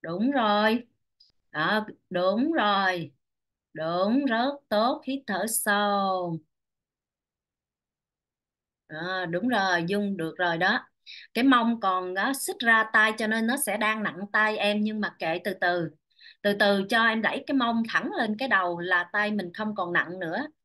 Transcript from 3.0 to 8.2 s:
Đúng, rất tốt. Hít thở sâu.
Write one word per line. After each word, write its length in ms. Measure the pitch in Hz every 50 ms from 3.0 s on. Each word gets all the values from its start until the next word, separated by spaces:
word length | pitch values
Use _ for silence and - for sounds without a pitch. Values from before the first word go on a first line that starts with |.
| 160 139 _ _ _ _ _ _ _ _ _ _ _ _ _
Đúng, 520 | 156 160 160 170 180 190 208 233 277 285
rất 260 | 269 226 220 247 277 285 285 _ _
tốt. 320 | 214 208 220 247 302 302 -
Hít 160 | 262 269 277 -
thở 180 | - 202 175 196 226
sâu. 920 | 226 - - 214 202 202 208 202 202 202 196 190 190 185 180 175 165 160 _ _ _ _ _ _ _ _ _ _ _ _ _ _ _ _ _ _ _ _ _ _ _ _ _ _ _ _ _ _ _ _ _ _ _ _